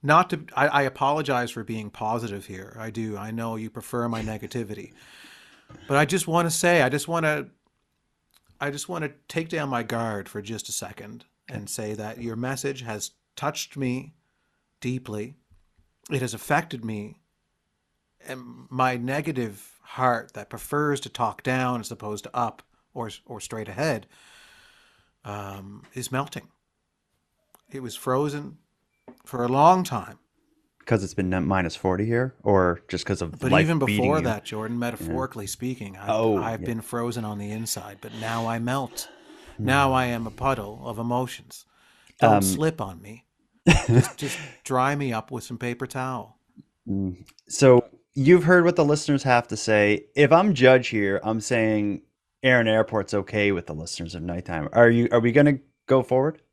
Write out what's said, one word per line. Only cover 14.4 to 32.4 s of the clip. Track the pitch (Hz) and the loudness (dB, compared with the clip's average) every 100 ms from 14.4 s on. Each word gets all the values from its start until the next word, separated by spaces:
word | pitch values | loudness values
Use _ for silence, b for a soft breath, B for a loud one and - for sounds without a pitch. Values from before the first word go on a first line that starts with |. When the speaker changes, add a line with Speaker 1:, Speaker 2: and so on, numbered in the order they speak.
| _ _ _ _ | _ _ _ _
Speaker 1:
deeply. | 123 127 127 107 113 143 _ _ _ _ _ _ - | -6 -6 -8 -10 -10 -14 _ _ _ _ _ _ -8
It | 139 | -6
has | 123 | -4
affected | 110 - 151 165 127 | -8 -2 -2 -2 -10
me. | 113 107 107 - _ _ _ _ _ _ _ _ _ _ - | -8 -8 -10 -16 _ _ _ _ _ _ _ _ _ _ -14
And | 127 123 120 - | -14 -14 -18 -10
my | 127 127 123 | 0 0 0
negative | 123 143 151 127 117 101 - _ | -2 -4 -4 -4 -4 -8 -20 _
heart | - - 127 117 - | -18 0 2 2 -4
that | - 101 | -16 -14
prefers | 113 - 147 147 139 | -14 -4 -2 0 -2
to | 127 | -6
talk | - 117 - | -2 -4 -2
down | - 127 127 123 | -2 0 0 -4
as | 107 | -8
opposed | 113 107 104 | -10 -8 -10
to | - 123 | -6 -4
up | 117 - _ _ _ 123 | -4 -6 _ _ _ -10
or, | 113 - _ | -10 -12 _
or | 104 | -14
straight | - 113 104 | -10 -10 -8
ahead, | 98 156 117 - b b b b b b b b b b _ | -4 -2 -4 -8 b b b b b b b b b b _
um, | 104 101 98 98 98 104 - | -14 -12 -12 -14 -16 -18 -16
is | - 117 | -12 -6
melting. | 131 143 - - _ _ _ _ _ _ _ _ _ _ _ _ | -4 -6 -10 -16 _ _ _ _ _ _ _ _ _ _ _ _
It | 139 | -12
was | 127 - | -12 -8
frozen | - 127 147 147 143 147 _ _ _ _ - - - | 0 0 0 -4 -12 -18 _ _ _ _ -20 -20 -12
for | 127 | -4
a | 120 | 0
long | 135 160 185 | 6 6 6
time. | 180 117 - - _ _ _ _ _ _ - | 2 -6 -8 -18 _ _ _ _ _ _ 0
Speaker 2:
'Cause | 110 | 0
it's | 95 - | 0 -4
been | 92 92 78 | -2 0 0
minus | 95 85 - | 0 0 -2
forty | 95 92 110 | -2 0 0
here, | 117 131 - | -2 -2 -4